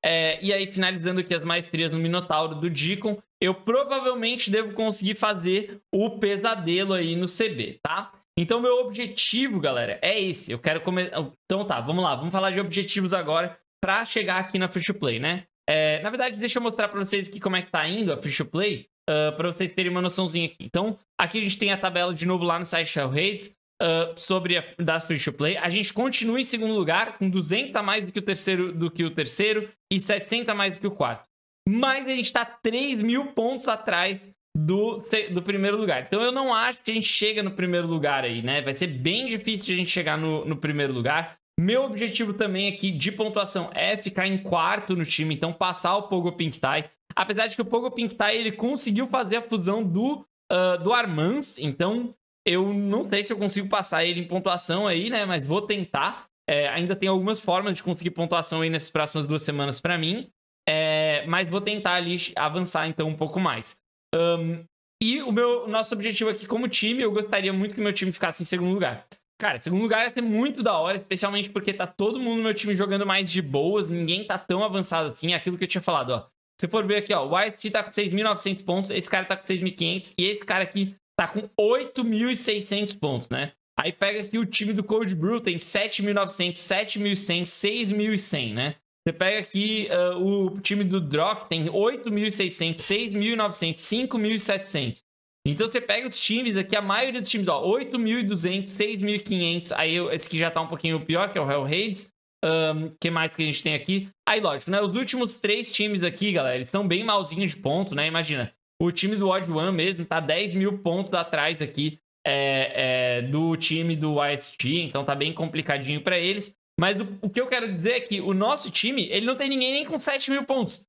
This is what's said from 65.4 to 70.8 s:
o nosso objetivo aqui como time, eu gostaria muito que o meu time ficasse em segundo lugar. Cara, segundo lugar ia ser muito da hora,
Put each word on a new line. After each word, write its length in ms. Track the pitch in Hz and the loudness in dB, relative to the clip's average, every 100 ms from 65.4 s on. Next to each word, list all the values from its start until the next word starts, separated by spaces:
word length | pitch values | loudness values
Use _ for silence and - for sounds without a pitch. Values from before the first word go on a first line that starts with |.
| 240 240 | 4 2
o 40 | 233 | 0
nosso 260 | 220 220 | -2 -2
objetivo 360 | 214 214 202 220 | -2 -2 0 -2
aqui 160 | 214 196 | -2 -4
como 220 | 226 247 | -2 0
time, 340 | - 214 247 | 0 0 2
eu 80 | 233 | 2
gostaria 420 | 208 208 202 190 | 0 0 0 2
muito 220 | 190 202 | 0 -2
que 60 | 208 | 0
o 40 | |
meu 80 | 208 | -2
time 200 | 202 190 | 0 -2
ficasse 300 | 170 175 - | 0 -2 -2
em 40 | 165 | -2
segundo 260 | 180 180 | 0 2
lugar. 320 | 196 151 113 - - _ _ | 2 0 -2 -14 -20 _ _
Cara, 180 | 214 123 | -2 -2
segundo 240 | - 185 | 0 0
lugar 220 | 220 220 | 2 2
ia 80 | 240 | 2
ser 80 | 240 | 0
muito 420 | 233 214 277 269 | 0 2 0 2
da 160 | 220 | 2
hora, 180 | 175 | 2